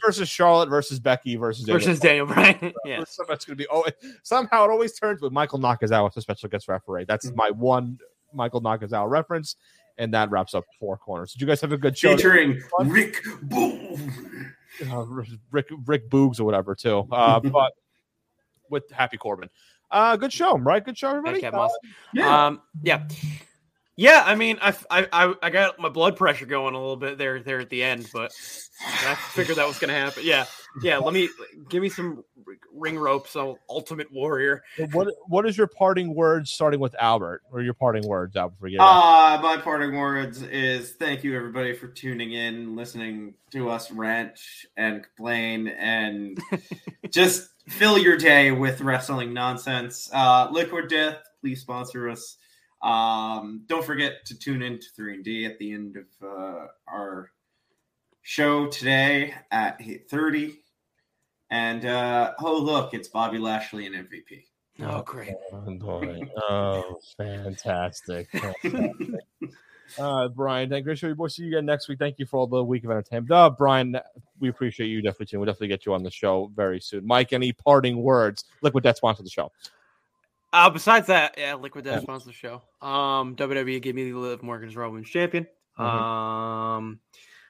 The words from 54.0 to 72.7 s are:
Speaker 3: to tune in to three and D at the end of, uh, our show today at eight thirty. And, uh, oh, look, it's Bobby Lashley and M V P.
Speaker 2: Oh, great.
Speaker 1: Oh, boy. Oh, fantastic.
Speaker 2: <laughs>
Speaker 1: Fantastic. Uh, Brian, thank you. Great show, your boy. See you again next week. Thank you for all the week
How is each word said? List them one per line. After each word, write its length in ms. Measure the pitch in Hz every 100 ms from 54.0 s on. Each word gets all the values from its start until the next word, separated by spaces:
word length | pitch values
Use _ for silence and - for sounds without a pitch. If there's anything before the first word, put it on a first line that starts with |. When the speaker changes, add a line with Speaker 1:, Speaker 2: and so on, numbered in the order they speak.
| 147 - -
Speaker 3:
to 100 | 127
tune 240 | - 135
in 200 | 123 120
to 60 | - -
three 180 | 107
and 80 | 98
D 200 | 95 110
at 120 | 110 107
the 120 | 104
end 240 | 104 104 98
of, 320 | 95 _ 98
uh, 380 | 98 95 87 78 _ -
our 420 | 101 98 95 92 _ _ _ _ _ _ _ _ _
show 440 | - - 147 147 143
today 680 | - 127 135 135 143 139 - -
at 280 | 113 107 -
eight 300 | 110 101 -
thirty. 480 | 143 156 151 151 - _ _ _ _ _ _ _ _ -
And, 340 | 117 117 117
uh, 480 | 123 123 123 120 117 -
oh, 140 | 160 160
look, 340 | 147 147 135
it's 140 | 113 -
Bobby 320 | 110 113 113
Lashley 480 | 113 110 107 107 98
and 80 |
M 140 | 95 90
V 120 | 85 -
P. 180 | - _ _ _ -
Speaker 2:
Oh, 220 | - 147
great. 320 | - 123 104 92 95
Speaker 1:
Oh, 220 | 98 104 92
boy. 460 | 101 87 90 85 139 107 107
Oh, 500 | 101 101 98 90 87 _ -
fantastic. 1120 | 104 101 98 92 - 92 87 - - 87 87
Speaker 2:
<laughs> 20 |
Speaker 1:
Fantastic. 880 | 180 202 185 - 254 311 - 311 233 - - - - _ _ _ -
Uh, 300 | 143 135 123
Brian, 420 | 123 135 131 131
thank 100 | 139
you. 40 |
Great 140 | 135 151
show, 80 | 170
your 80 | 151
boy. 100 | 165
See 140 | -
you 60 | 170
again 160 | 160 147
next 200 | 143 -
week. 100 | 135
Thank 200 | 147 139
you 60 |
for 140 | 135 135
all 80 | 127
the 180 | 127
week 180 | 120